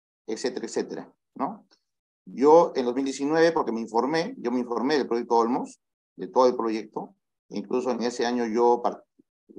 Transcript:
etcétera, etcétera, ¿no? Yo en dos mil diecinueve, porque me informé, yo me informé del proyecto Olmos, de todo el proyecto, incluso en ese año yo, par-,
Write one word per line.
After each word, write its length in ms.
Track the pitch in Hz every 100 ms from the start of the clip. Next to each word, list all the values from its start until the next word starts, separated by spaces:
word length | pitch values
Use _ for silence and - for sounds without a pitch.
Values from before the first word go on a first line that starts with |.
| _ _ -
etcétera, 380 | 110 127 - 113
etcétera, 480 | 123 - 92 90 _ _ -
¿no? 300 | 139 214 _ _ _ _ _ _ -
Yo 480 | 92 139 165 170 135
en 100 | 120
dos 100 | 123
mil 100 | 135
diecinueve, 480 | 135 139 160 165
porque 180 | 156 123
me 100 | 113
informé, 540 | 110 113 127 160 190 -
yo 120 | 120
me 80 | 123
informé 380 | 113 117 127 151
del 100 | 110
proyecto 280 | 117 117 117
Olmos, 440 | 113 127 - - _ _ _ -
de 100 | -
todo 200 | 127 127
el 80 | 123
proyecto, 580 | 113 110 - 156 196 _ _ _ _
incluso 440 | 104 101 127 127
en 120 | 113
ese 220 | 120 120 117
año 200 | 123 117
yo, 360 | 113 120 120
par-, 240 | 101 90 _ _ _ _ _